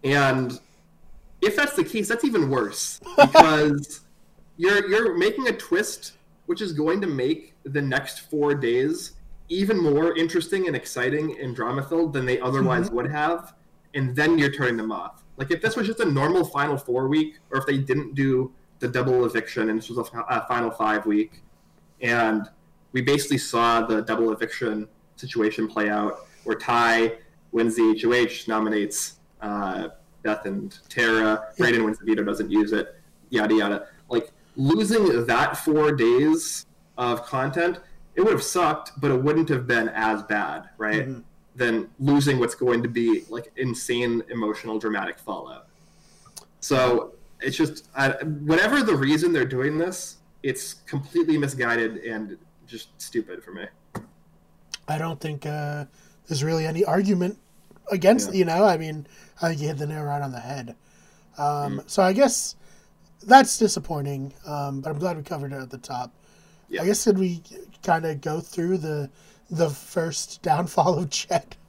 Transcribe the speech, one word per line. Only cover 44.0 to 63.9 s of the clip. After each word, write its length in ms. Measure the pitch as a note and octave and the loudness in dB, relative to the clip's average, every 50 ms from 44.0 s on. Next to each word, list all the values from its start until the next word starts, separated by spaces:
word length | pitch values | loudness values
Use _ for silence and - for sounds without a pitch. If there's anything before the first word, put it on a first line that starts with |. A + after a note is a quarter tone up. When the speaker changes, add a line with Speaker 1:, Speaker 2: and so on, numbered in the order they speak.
| B2 A#2+ A#2 A#2 A2 - | 0 0 0 -2 -4 -4
Speaker 1:
emotional, 480 | A#2+ A#2 A2+ G#2+ G#2+ - - A2+ A2 G#2+ | -6 -4 -2 -2 -4 -4 -6 -6 -6 -4
dramatic 400 | G#2+ A2 G#2+ G2+ F#2 E2+ E2 - | -2 -2 -4 -4 -6 -8 -10 -12
fallout. 500 | - - G2 F2 - C2 C2 B1+ - _ _ _ _ _ _ _ _ _ _ _ _ - _ - - _ _ _ | -12 -10 -10 -10 -10 -14 -18 -20 -20 _ _ _ _ _ _ _ _ _ _ _ _ -20 _ -20 -20 _ _ _
So 520 | - - C#3+ C3 B2+ B2+ A#2+ A#2 - - - - - - - _ | -6 -2 0 2 2 4 2 2 0 -4 -14 -20 -20 -20 -18 _
it's 160 | - C3+ C#3 | -8 -6 -2
just, 320 | - D#3+ D3 D3+ - - _ _ | 0 -2 -2 -2 -10 -18 _ _
I, 160 | C3 C3+ C3+ - C3 C#3 D#3 D3+ C#3+ C#3+ | -2 -2 -2 -2 -2 -6 -6 -6 -6 -2
whatever 380 | D3 D#3+ E3+ G3 A3 C4 C#4+ B3 | 0 2 2 4 4 2 2 2
the 120 | G#3+ F#3 | 2 2
reason 360 | C3+ C3+ C3+ D3+ D#3 E3 F3 E3+ | 2 4 2 2 2 2 2 2
they're 120 | D3+ B2+ | 2 0
doing 340 | C3+ C3 B2+ C3 D3 D3+ D#3 | 0 -2 -2 -2 0 0 0
this, 400 | E3+ F3+ F#3 - - - - - _ _ _ - - | -2 -2 -4 -8 -12 -14 -16 -20 _ _ _ -8 -6
it's 320 | C#3 C3 - - - - | -6 -6 -6 -8 -12 -14
completely 640 | - _ - - C#3 C#3 - - E3 E3+ D#3+ D#3 D3+ | -16 _ -8 -8 -8 -8 -4 -2 0 2 2 2 0
misguided 600 | C#3+ C#3 C3 B2+ B2 A#2 A#2 A#2 A2+ A2 A2+ G#2 - | 0 -2 -2 -2 -2 0 0 0 0 -2 -4 -6 -8
and 320 | A2+ A2+ A2 G#2+ G2+ F#2+ - _ _ _ _ - | -8 -6 -6 -8 -8 -12 -16 _ _ _ _ -20
just 220 | - - A2 - _ _ - | -18 -16 -16 -16 _ _ -16
stupid 420 | - - - A#2 G#2+ - F2+ F2 - | -16 -6 -6 -6 -6 -6 -10 -16 -16
for 100 | - F#2 | -16 -14
me. 140 | G2 F2+ - _ _ _ _ _ - - - _ _ _ _ _ _ _ _ _ _ _ _ - - _ - | -14 -14 -14 _ _ _ _ _ -16 -16 -16 _ _ _ _ _ _ _ _ _ _ _ _ -18 -16 _ -8
Speaker 2:
I 100 | D3+ D#3 | -6 -6
don't 220 | D#3+ E3 E3 C#3 | -4 -6 -8 -8
think, 260 | - D#3 D3+ C#3 - | -8 -8 -8 -8 -8
uh, 400 | D#3 D3 D3+ D3 D3 D3 D3 C#3+ - _ _ - - _ _ _ - | -8 -8 -6 -6 -8 -8 -8 -10 -12 _ _ -20 -20 _ _ _ -6
there's 160 | D#3+ C3+ C#3 | -4 -2 -2
really 220 | D#3 E3 D#3+ D#3 | 0 0 0 0
any 180 | D#3+ D#3+ E3 G3+ | -2 0 0 0
argument 540 | - D#3 F#3 G3+ F#3+ G#3 F3+ F3 F3+ G#3 - _ _ _ - _ _ - - _ - | 2 2 2 4 2 2 2 2 -2 -4 -8 _ _ _ -20 _ _ -20 -20 _ -4
against, 420 | G3+ F#3 E3 F#3 A3+ B3+ - G3 F#3 | -4 2 6 6 6 6 4 -2 2
Speaker 1:
Yeah. 60 | F#3+ | 2
Speaker 2:
you 60 | F#3 | 2
know, 200 | E3+ E3 F3 G3+ | 2 4 4 4
I 120 | G#3+ F3+ | 4 4
mean, 300 | E3 D#3+ D#3 D3+ D#3 C#3+ - - - - - _ - | 2 -2 -6 -8 -10 -12 -14 -18 -20 -20 -20 _ -4
I 80 | - E3 | -2 -2
think 120 | E3 C#3+ | -2 -2
you 80 | D3 D3 | -4 -4
hit 100 | D#3 C3+ | -4 -4
the 80 | D3 | -6
nail 160 | D3 D#3 D3+ D3+ | -6 -6 -6 -6
right 180 | C#3+ C#3+ C#3+ C#3+ | -4 -4 -4 -6
on 100 | C3+ C3 | -6 -8
the 80 | B2 | -10
head. 360 | A2+ A#2+ C#3 C#3 B2 A#2 A#2+ _ _ _ _ _ _ _ _ _ _ _ _ - | -10 -10 -10 -10 -10 -12 -16 _ _ _ _ _ _ _ _ _ _ _ _ -4
Um, 400 | D3 D3 D3 D3 D3 C#3 C3+ C3+ | -2 -2 -2 -2 -4 -4 -6 -6
Speaker 1:
Mm. 40 | - - | -8 -6
Speaker 2:
so 120 | - - F#3+ | 0 2 4
I 100 | F#3 F#3+ | 4 6
guess 440 | G#3 C#4 C4 - - - - - - - - - - _ _ _ _ - _ - _ - | 4 4 4 4 0 -4 -6 -10 -14 -20 -20 -20 -20 _ _ _ _ -20 _ -20 _ 2
that's 340 | G3 B3 C4+ C4 C4 - - | 8 8 8 8 8 2 0
disappointing, 720 | A3+ G3+ - - C#3+ - | 2 0 0 -2 -6 -6